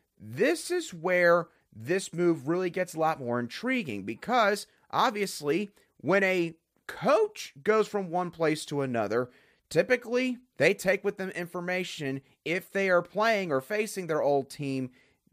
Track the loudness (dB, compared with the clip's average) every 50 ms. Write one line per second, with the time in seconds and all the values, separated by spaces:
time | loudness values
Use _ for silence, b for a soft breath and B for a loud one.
0 | _ _ _ _ -16 -12 -2 2 2 2 2 0 -2 -4 -4 -4 -4 -6 -12 -6
1 | -2 0 2 4 6 6 6 4 2 b b b b b _ -14 -4 -2 -2 -2
2 | -2 -4 -4 0 2 2 2 2 0 -2 -2 0 0 -2 -2 -4 -6 -4 -2 0
3 | 0 0 0 0 -2 -2 -2 -2 -2 -4 -6 -6 -4 -2 -2 -2 -2 -4 -6 -6
4 | -6 -8 -10 -8 -4 0 2 4 4 2 2 0 -6 b b b b b 0 2
5 | 2 2 2 -2 -4 -4 -6 -6 -2 0 0 0 -2 -4 b b b b b b
6 | 0 2 4 4 4 4 2 2 0 -2 -4 _ _ _ _ _ _ -16 -10 -2
7 | 2 4 4 4 4 2 -2 -12 -14 -14 -16 -6 0 2 2 2 2 0 -2 -6
8 | -4 -2 -4 -4 -4 -4 -4 0 0 0 0 0 -4 -6 -4 -4 -2 -2 0 -2
9 | -2 0 0 0 -2 -2 b b b b b b b _ 0 0 2 2 0 -2
10 | 0 -2 -2 -2 0 -2 -4 -6 _ _ _ 2 4 4 4 2 0 0 0 0
11 | 0 -4 -4 -4 -8 -8 -6 -6 -8 -6 -8 -8 -4 -4 -4 -4 -4 -6 -8 -6
12 | -6 -6 -6 -6 b b b b _ -4 -4 -4 -4 -4 -2 -2 2 4 4 4
13 | 2 0 -2 0 2 2 2 2 0 0 0 0 0 -2 -4 -2 -2 -4 -4 -8
14 | -4 -2 0 2 2 4 2 2 0 -2 -8 -6 -4 -4 -2 -4 -4 -6 b b
15 | b b b b b _